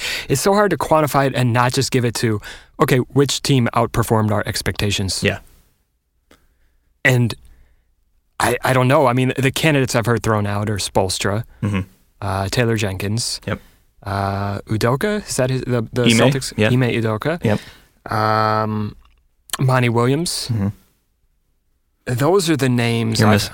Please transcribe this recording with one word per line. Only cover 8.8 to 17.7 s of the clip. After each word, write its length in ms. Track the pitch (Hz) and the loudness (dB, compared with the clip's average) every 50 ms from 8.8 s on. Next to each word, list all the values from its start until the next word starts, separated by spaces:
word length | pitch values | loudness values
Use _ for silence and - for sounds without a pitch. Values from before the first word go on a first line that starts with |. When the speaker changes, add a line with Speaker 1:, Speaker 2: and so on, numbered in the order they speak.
| 127 | 4
Speaker 1:
know. 200 | 127 139 160 139 | 4 4 4 4
I 60 | 120 | 2
mean, 200 | 120 127 127 127 - | 2 2 0 0 0
the 140 | - 127 135 | 0 0 0
candidates 460 | - - - 160 147 139 131 - - | 0 0 2 2 2 2 2 2 0
I've 100 | 120 110 | 0 0
heard 160 | 123 117 107 | 0 0 0
thrown 240 | - 110 110 107 101 | 0 0 0 0 0
out 240 | 101 101 104 107 110 | -2 -4 -4 -4 -4
are 60 | 107 | -4
Spoelstra, 680 | 95 - - - 113 95 92 - - - 101 101 110 127 - - - | -4 -6 -2 0 0 0 0 -2 -4 -2 -2 -2 -4 -6 -8 -8 -6
Speaker 2:
Mm-hmm. 180 | - 101 104 95 92 - _ _ _ _ _ _ | -4 -4 -2 -4 -4 -6 _ _ _ _ _ _
Speaker 1:
uh, 280 | 95 98 95 98 98 95 | -8 -6 -4 -4 -4 -2
Taylor 260 | - 127 120 113 117 | -2 0 0 0 0
Jenkins, 640 | 104 107 - 92 90 101 98 107 120 - - - - - | -2 -2 -4 -6 -6 -6 -4 -4 -4 -4 -6 -8 -8 -8
Speaker 2:
Yep. 140 | 98 - - - - _ _ _ _ _ _ - | -8 -8 -8 -10 -16 _ _ _ _ _ _ -10
Speaker 1:
uh, 560 | 104 98 98 98 98 98 98 101 101 101 101 | -6 -4 -2 -2 -2 -2 -4 -4 -4 -6 -8
Udoka. 640 | - - 110 104 113 117 123 135 - 208 208 208 - | -6 -6 -2 0 0 0 0 0 -2 -2 -4 -4 -6
Is 100 | - - | -6 -4
that 140 | - 127 131 | -2 -2 -2
his, 120 | 131 127 | -2 -4
the, 200 | - 123 123 120 113 - | -4 -2 -2 -4 -4 -4
the 100 | - 123 | -2 0
Speaker 2:
Ime. 80 | 120 117 | 2 4
Speaker 1:
Celtics? 420 | 113 113 117 131 143 135 - - - | 4 4 4 4 2 0 -4 -6 -2
Speaker 2:
Yeah. 120 | - 104 113 | 0 0 2
Speaker 1:
Ime 140 | 127 127 127 120 - 117 | 2 2 2 0 0 -2
Udoka. 400 | 113 113 110 104 - 143 170 175 | -2 -2 -2 -2 -2 -4 -4 -2
Speaker 2:
Yep. 680 | - 113 104 101 - - | 0 0 0 -2 -4 -8